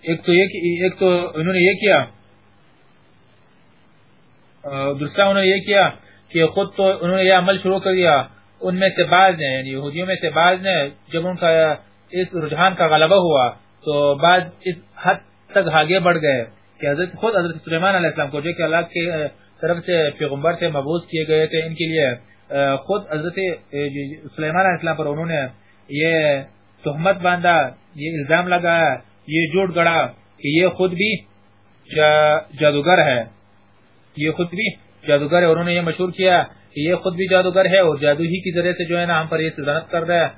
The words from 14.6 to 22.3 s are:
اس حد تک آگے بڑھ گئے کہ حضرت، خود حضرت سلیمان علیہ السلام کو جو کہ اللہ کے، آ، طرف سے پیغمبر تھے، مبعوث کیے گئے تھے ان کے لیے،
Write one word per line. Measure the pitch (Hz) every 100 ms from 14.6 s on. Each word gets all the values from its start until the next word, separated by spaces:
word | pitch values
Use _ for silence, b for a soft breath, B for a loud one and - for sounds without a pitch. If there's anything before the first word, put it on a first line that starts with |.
اس | 185 170 - -
حد | 180 185 _ _ _
تک | 202 175
آگے | 156 151 185
بڑھ | 180 170
گئے | 156 131 113 _ _ _
کہ | 143
حضرت، | 143 180 -
خود | 220 202
حضرت | 170 160 -
سلیمان | 160 190 190
علیہ | 165
السلام | 143 147
کو | 147
جو | 151
کہ | 170
اللہ | 160 165
کے، | 170 175 170
آ، | 160 147 - b _
طرف | 165 175
سے | 165 175 151
پیغمبر | 143 151 139 156
تھے، | 170 170
مبعوث | 147 139 170 170
کیے | 160 156
گئے | 156 160
تھے | 165
ان | 160 156
کے | 160
لیے، | 160 139 120 b